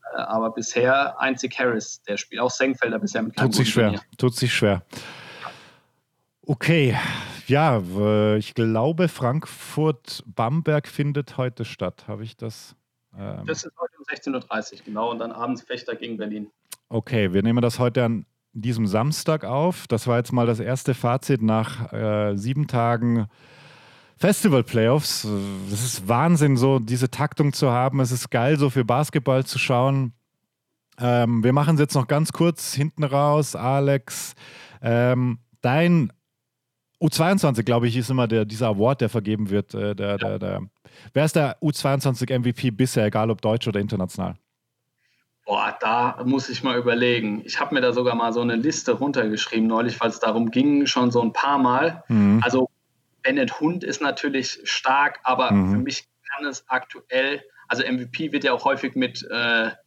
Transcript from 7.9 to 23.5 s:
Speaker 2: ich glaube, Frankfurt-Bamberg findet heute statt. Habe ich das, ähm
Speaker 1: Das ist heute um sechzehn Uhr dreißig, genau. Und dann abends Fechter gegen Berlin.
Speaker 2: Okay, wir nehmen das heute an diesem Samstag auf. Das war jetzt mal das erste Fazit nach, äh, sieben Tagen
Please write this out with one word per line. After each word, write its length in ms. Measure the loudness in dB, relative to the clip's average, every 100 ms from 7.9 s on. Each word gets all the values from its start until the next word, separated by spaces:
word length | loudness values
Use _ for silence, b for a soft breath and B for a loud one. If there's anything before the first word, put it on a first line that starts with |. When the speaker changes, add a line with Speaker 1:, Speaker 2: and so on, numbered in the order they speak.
| 0 2 4 4 2
Speaker 2:
ich 180 | -2
glaube, 520 | -2 0 2 0 0 -2
Frankfurt-Bamberg 1800 | 0 -2 -2 -6 -16 -10 -2 0 -2 -8 -14 -12 -4 -2 0 0 0 -2
findet 480 | -4 -2 -2 -6 -4
heute 280 | -6 -4
statt. 420 | -10 -6 -8 -8 -14
Habe 160 | -12
ich 120 | -12 -12
das, 380 | -14 -14 -20 _ _ _ _ -14
ähm 300 | -12 -10 -8
Speaker 1:
Das 120 | -8
ist 100 | -10 _
heute 120 | -10 _
um 80 | -14
sechzehn 260 | -10 -6
Uhr 60 | -6
dreißig, 440 | -6 -8 -8 -14
genau. 280 | -10 -6 -4
Und 80 | -4
dann 100 | -8
abends 320 | -6 -6 -6
Fechter 320 | -6 -10 -8
gegen 220 | -10 -10 -8
Berlin. 340 | -8 -8 -12 _ _ -20 _
Speaker 2:
Okay, 440 | -8 -2 0 2
wir 120 | 2
nehmen 180 | 2 2
das 160 | 0 0
heute 260 | 0 2
an 220 | 0 -2 -8 _ _
diesem 340 | -8 -4 -2 0
Samstag 560 | 0 0 -2 -2 -2
auf. 420 | -2 0 0 -2 -2
Das 220 | -2 2
war 80 | 0
jetzt 160 | 0
mal 140 | 0 2
das 120 | 0
erste 360 | -2 -4 -2
Fazit 480 | -2 0 -2 0 0
nach, 500 | 2 2 0 -6 -8
äh, 440 | -4 -2 0 0 -2
sieben 300 | -2 -2 -2
Tagen 640 | 0 2 2 2 0 -2 B B